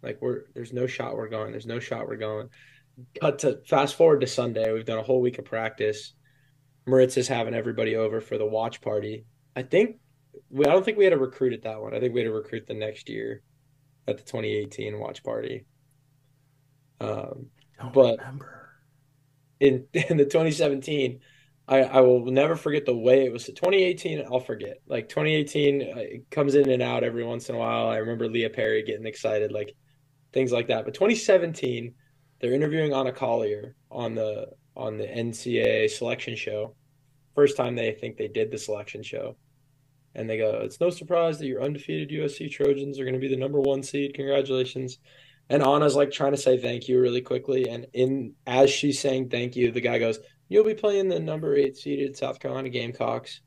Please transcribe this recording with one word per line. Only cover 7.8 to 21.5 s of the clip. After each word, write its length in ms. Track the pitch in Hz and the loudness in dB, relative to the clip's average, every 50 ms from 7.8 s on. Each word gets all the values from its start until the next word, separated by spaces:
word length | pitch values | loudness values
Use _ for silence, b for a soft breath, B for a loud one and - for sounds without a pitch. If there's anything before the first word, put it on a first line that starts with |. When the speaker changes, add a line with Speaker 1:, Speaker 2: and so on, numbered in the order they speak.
| 113 110 110 | -2 0 0
Speaker 1:
over 260 | 110 113 110 107 113 | 0 0 0 -2 -4
for 160 | 107 - 113 107 | -6 -4 -4 -2
the 80 | 107 | -2
watch 360 | 107 107 110 113 117 - - | -2 -2 -2 -2 -2 -6 -8
party. 440 | - 110 107 107 104 107 110 113 - _ _ _ _ _ _ | -6 -4 -4 -2 -4 -4 -8 -10 -14 _ _ _ _ _ _
I 80 | 135 127 | -10 -8
think 340 | 127 - 170 220 240 - _ _ _ _ _ _ _ _ - _ _ | 0 4 4 4 2 0 _ _ _ _ _ _ _ _ -20 _ _
we, 160 | - 131 147 | 0 2 4
I 40 | 143 | 6
don't 140 | 160 190 190 | 6 6 4
think 140 | 226 208 208 | 2 2 6
we 80 | 202 | 6
had 80 | 190 170 | 6 6
a 40 | 147 | 4
recruit 360 | 131 127 - - 135 127 120 | 2 -2 -2 0 0 0 0
at 100 | 113 - | -2 -8
that 180 | 110 110 107 | -10 -10 -8
one. 140 | 107 107 113 | -8 -6 -4
I 40 | 113 | -2
think 140 | 120 127 117 | -2 0 0
we 60 | 123 | 0
had 100 | 117 113 | -2 -2
a 40 | 110 | -2
recruit 340 | 110 107 - - 113 110 _ | -4 -6 -6 -10 -10 -10 _
the 80 | 113 | -8
next 340 | 110 107 107 107 - - - | -6 -6 -8 -8 -10 -12 -10
year 320 | 113 110 113 113 113 - _ _ _ _ _ _ _ _ _ _ _ _ _ - | -8 -8 -6 -8 -8 -10 _ _ _ _ _ _ _ _ _ _ _ _ _ -6
at 100 | 107 - | -6 -6
the 60 | - | -8
twenty 300 | - - 117 110 110 107 | -10 -8 -6 -4 -2 -4
eighteen 460 | 104 104 - - - 110 107 104 104 | -4 -4 -6 -10 -10 -10 -8 -8 -8
watch 240 | 110 113 - - _ | -10 -10 -12 -10 _
party. 420 | - 117 113 113 - - - - _ _ _ _ _ _ _ _ _ _ _ _ _ _ _ _ _ _ _ _ _ _ _ _ _ _ _ | -8 -6 -6 -6 -8 -10 -10 -14 _ _ _ _ _ _ _ _ _ _ _ _ _ _ _ _ _ _ _ _ _ _ _ _ _ _ _
Um, 480 | 113 110 107 104 101 - - - 123 120 _ _ _ _ _ _ | -8 -6 -6 -6 -8 -10 -12 -14 -16 -20 _ _ _ _ _ _
Speaker 2:
Don't 140 | 117 123 120 | -14 0 6
Speaker 1:
but 260 | 135 127 120 117 113 | 6 8 8 6 0
Speaker 2:
remember. 500 | - 127 131 139 - - - - - - _ _ _ _ _ _ _ _ _ _ _ _ _ _ _ _ _ _ | -4 -12 -14 -14 -14 -16 -20 -20 -20 -20 _ _ _ _ _ _ _ _ _ _ _ _ _ _ _ _ _ _
Speaker 1:
in, 280 | 139 139 135 127 135 _ | 4 4 4 4 -4 _
<laughs> 40 | _ | _
in 240 | 180 156 - 170 156 | -2 0 2 4 4
the 80 | 143 | 4
twenty 260 | 139 - 165 160 165 | 4 4 2 2 2
seventeen, 680 | 151 147 165 147 143 139 135 - 151 147 135 127 123 123 b b b b b b | 0 0 0 0 0 -2 -4 -4 -2 -2 -2 -2 -4 -8 b b b b b b